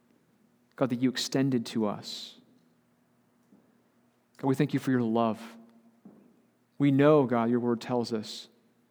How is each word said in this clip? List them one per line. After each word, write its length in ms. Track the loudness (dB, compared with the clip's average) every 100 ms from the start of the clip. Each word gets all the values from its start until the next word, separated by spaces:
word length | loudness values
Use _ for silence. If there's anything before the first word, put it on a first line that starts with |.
| _ _ _ _ _ _ _ -4
God, 140 | -2
that 100 | 0
you 100 | -2
extended 560 | -2 -4 -2 0 0 -2
to 200 | -4 -4
us. 480 | -4 -12 -14 -16 -20 _ _ _ _ _ _ _ _ _ _ _ _ _ _ _ _ _ _ _ -8
God, 100 | -4
we 60 |
thank 180 | 0 0
you 80 | 0
for 100 | 0
your 120 | 0
love. 360 | 2 2 0 -2 -10 -20 -20 -20 _ _ -20 -20 -20 _ _ _ _ 0
We 120 | 2
know, 340 | 6 6 6
God, 260 | 4 0 2
your 100 | 0
word 200 | 0 -2
tells 320 | -2 -4 -2
us 360 | -6 -8 -14 -18 _ _ _ _